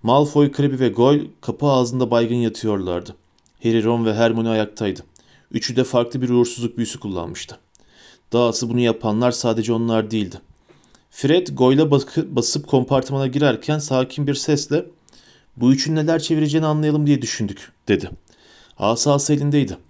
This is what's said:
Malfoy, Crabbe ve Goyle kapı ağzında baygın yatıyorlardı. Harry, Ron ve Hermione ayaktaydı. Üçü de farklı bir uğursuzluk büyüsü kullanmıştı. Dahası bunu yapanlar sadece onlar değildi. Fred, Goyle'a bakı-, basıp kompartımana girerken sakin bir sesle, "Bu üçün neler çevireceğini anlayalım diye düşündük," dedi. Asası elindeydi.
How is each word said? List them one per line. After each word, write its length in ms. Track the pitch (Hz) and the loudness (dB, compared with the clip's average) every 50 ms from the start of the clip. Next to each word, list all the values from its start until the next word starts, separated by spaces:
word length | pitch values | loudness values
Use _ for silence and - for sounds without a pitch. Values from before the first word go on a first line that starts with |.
| - | 2
Malfoy, 480 | 110 127 143 147 147 - 147 147 143 | 4 4 4 4 4 4 2 2 4
Crabbe 280 | 147 - 143 139 131 127 | 2 0 0 0 2 0
ve 100 | 127 117 | 0 0
Goyle 380 | - 117 120 135 147 147 151 - - _ | 2 4 4 4 4 2 0 -6 -14 _
kapı 240 | - - - - 147 | -8 -8 -6 -2 0
ağzında 460 | 143 135 127 123 117 127 127 127 113 | 2 2 2 0 0 0 -2 0 2
baygın 240 | 120 117 117 113 120 | 2 0 2 0 0
yatıyorlardı. 800 | 120 120 113 110 - - 110 104 98 92 92 87 87 87 - - _ _ _ _ _ _ _ _ _ - | 0 -2 -2 -4 -4 -4 -2 -2 -2 -2 -4 -4 -6 -6 -10 -20 _ _ _ _ _ _ _ _ _ -2
Harry, 200 | 117 113 113 107 | 0 0 2 2
Ron 220 | 113 117 117 113 | 2 0 2 0
ve 80 | 113 107 | 0 2
Hermione 360 | 107 117 113 113 113 113 113 | 2 2 2 2 0 0 0
ayaktaydı. 540 | 113 110 107 107 - - 110 98 95 - - _ _ - _ _ _ _ _ _ | 0 0 -2 -4 -6 -6 -4 -4 -4 -6 -12 _ _ -20 _ _ _ _ _ _
Üçü 240 | - 113 - - 120 | -8 -6 -6 -2 -2
de 80 | 123 127 | -2 -2
farklı 380 | 123 - 120 120 120 - 127 | 2 0 0 0 0 -4 -6
bir 80 | 127 120 | -2 0
uğursuzluk 480 | 120 123 120 120 - 123 117 113 - | 2 2 2 2 -2 -6 -8 -6 -4
büyüsü 220 | - 113 - - - | -6 -6 -6 -6 -10
kullanmıştı. 600 | - 104 92 87 85 - - - - - - _ _ _ _ _ _ _ _ _ - - _ _ _ _ - | -10 -8 -8 -8 -8 -10 -12 -14 -14 -16 -18 _ _ _ _ _ _ _ _ _ -20 -20 _ _ _ _ 2
Dahası 360 | 117 120 117 113 - 123 113 | 2 2 2 2 -2 -4 -2
bunu 100 | 117 123 | 0 2
yapanlar 520 | 120 117 113 - - 110 104 110 123 123 | 2 2 0 0 -2 -2 0 2 0 0
sadece 420 | 120 - - 117 113 113 107 117 117 | 0 0 -2 0 0 0 0 0 0
onlar 380 | 113 117 117 113 110 107 107 | 0 0 0 0 0 0 0
değildi. 300 | 113 110 101 87 - - _ _ _ _ _ _ _ _ _ _ _ _ _ _ | -2 -4 -4 -4 -8 -16 _ _ _ _ _ _ _ _ _ _ _ _ _ _
Fred, 360 | _ - - 139 160 185 180 | _ -4 0 2 2 2 0
Goyle'a 440 | - 139 135 127 127 139 143 160 147 | -2 0 2 4 4 6 4 4 4
bakı-, 440 | 143 139 139 - - 165 156 - 156 | 2 0 0 -2 -4 -4 -4 -2 -2
basıp 320 | 123 113 - - 156 - | -2 -2 -2 -4 -6 -2
kompartımana 600 | - - 131 123 - 143 131 - - 139 135 135 | 0 0 0 2 2 -2 -2 -2 -2 -4 -4 -4
girerken 520 | 131 123 143 147 135 117 - - - 151 156 | -4 -2 0 0 0 0 0 -2 -4 -4 -4
sakin 480 | 147 - 131 127 131 131 - 151 147 | -2 -2 -2 -2 -2 -2 -4 -6 -4
bir 80 | 143 139 | -4 -4
sesle, 500 | 139 - - 151 143 - - 147 165 180 - _ _ _ _ _ - _ _ _ _ _ _ _ | -4 0 -2 -2 -2 0 -2 -4 -4 -4 -6 _ _ _ _ _ -20 _ _ _ _ _ _ _
"Bu 160 | - 120 127 135 | 0 2 2 4
üçün 220 | 135 - 151 156 | 2 0 -2 -2
neler 260 | 156 151 160 165 160 | 0 0 0 0 0
çevireceğini 440 | 156 - 165 151 156 147 147 160 156 | 0 0 0 0 0 2 0 0 0
anlayalım 420 | 156 151 151 151 151 147 156 151 | 0 0 0 0 0 0 2 2
diye 140 | 147 143 127 | 2 2 2
düşündük," 500 | 120 - - - 110 95 98 - - - _ _ _ | 0 -6 -6 -6 -6 -6 -6 -12 -16 -20 _ _ _
dedi. 220 | - 101 85 - - - - _ _ _ _ _ _ _ _ _ _ _ | 0 0 0 0 -8 -14 -18 _ _ _ _ _ _ _ _ _ _ _
Asası 560 | - - 104 117 117 - 147 143 143 143 - 151 | -2 0 0 0 2 2 2 2 2 2 0 0
elindeydi. 440 | 135 143 147 147 147 131 95 98 - _ | 0 0 0 2 0 0 0 -6 -12 _